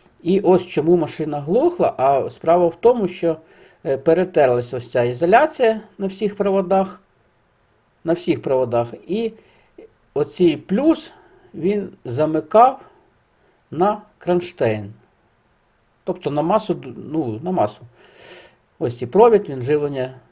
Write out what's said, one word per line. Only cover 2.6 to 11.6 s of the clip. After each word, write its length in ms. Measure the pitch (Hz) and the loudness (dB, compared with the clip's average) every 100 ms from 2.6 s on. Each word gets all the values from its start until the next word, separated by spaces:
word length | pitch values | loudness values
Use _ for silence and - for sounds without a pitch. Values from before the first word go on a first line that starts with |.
| 170 | 2
в 80 | - | 4
тому, 320 | 233 247 185 | 2 4 -2
що, 300 | - 165 160 - - - _ 165 | -2 -4 -4 -8 -20 -20 _ -4
е, 120 | 131 | -2
перетерлась 760 | 165 165 180 160 131 123 120 | 2 2 2 2 4 2 -2
ось 180 | 127 117 | -8 -4
ця 120 | 127 | 0
ізоляція 800 | 120 123 170 226 311 - 226 220 - - | 0 0 4 4 4 0 0 0 -8 -8
на 100 | 196 | -8
всіх 280 | - 208 202 | -4 -6 -2
проводах, 640 | 196 196 180 190 190 - _ _ _ _ _ _ _ _ _ _ | -2 0 2 0 0 -8 _ _ _ _ _ _ _ _ _ _
на 100 | 165 | -4
всіх 280 | 170 - 127 | -2 -2 -2
проводах, 520 | - 131 120 117 117 - - | 0 0 0 -2 -2 -8 -8
і 240 | 208 226 220 _ _ _ - - _ _ | -6 -6 -8 _ _ _ -20 -20 _ _
оцей 440 | 135 147 - 175 147 | -4 -4 2 2 2
плюс, 540 | - 202 311 294 - - _ _ _ | -2 0 2 0 -4 -20 _ _ _
він 360 | - | -6